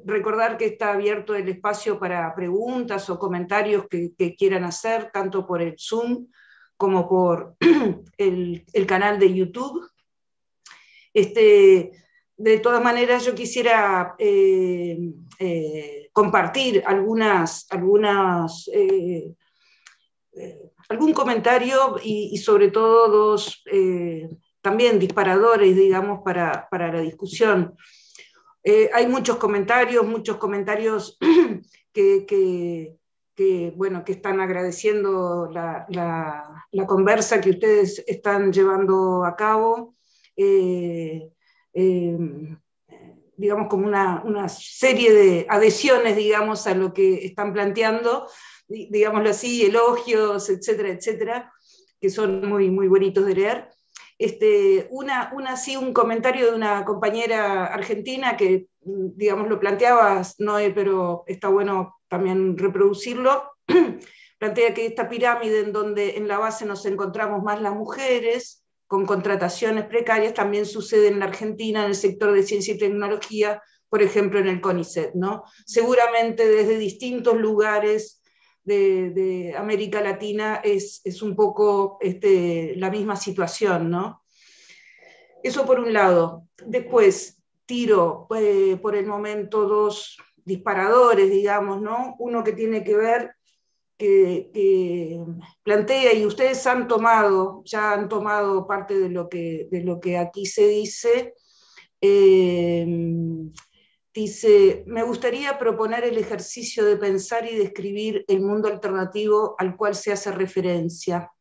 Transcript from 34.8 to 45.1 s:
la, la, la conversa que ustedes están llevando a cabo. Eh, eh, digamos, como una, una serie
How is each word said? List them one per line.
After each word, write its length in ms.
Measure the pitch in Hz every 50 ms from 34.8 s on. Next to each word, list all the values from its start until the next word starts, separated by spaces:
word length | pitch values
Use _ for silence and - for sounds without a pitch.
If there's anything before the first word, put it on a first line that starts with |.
| - 214 208 208 196 196 190 185 180 175 175 175 170 160 165
la, 340 | 170 170 165 160 139 - -
la, 800 | 175 175 170 170 165 165 160 156 147 151 147 151 156 160 - _ -
la 140 | 190 190
conversa 540 | 185 196 190 190 208 220 214 208 - 233 202
que 100 | - 190
ustedes 520 | 180 180 220 214 214 208 196 185 - - - -
están 440 | 196 - - 208 202 202 202 190 175
llevando 720 | 196 190 196 190 190 196 190 190 190 190 185 180 180 180
a 120 | 175 175
cabo. 580 | - 214 214 220 220 220 226 226 233 233 - _ _ _ _ _ _ _ _ -
Eh, 960 | - 196 196 196 190 185 180 180 180 175 175 170 170 165 160 160 160 160 160 _ _ _ _ _ _ _ _ -
eh, 460 | 180 185 185 180 180 175 170 170 165 170 151 139 147 156 156 160 - _ _ _ _ _ _ - - - - - _ _ _ _
digamos, 320 | - 202 202 208 208 214 208
como 180 | 208 190 196
una, 360 | 208 208 196 196 185 175 160 -
una 240 | 233 208 202 196 170
serie 640 | - - - - - - 254 262 247 202 233 226